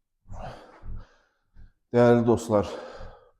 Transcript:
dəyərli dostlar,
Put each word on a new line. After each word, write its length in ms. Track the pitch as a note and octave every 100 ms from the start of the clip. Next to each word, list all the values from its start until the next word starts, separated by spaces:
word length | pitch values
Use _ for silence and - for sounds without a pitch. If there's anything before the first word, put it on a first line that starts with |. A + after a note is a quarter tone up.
| _ _ - - - - - - - - - _ _ _ _ - - _ _
dəyərli 320 | A#2+ A#2+ A#2+ A#2
dostlar, 420 | A2 - G#2 F#2+ - - - - - _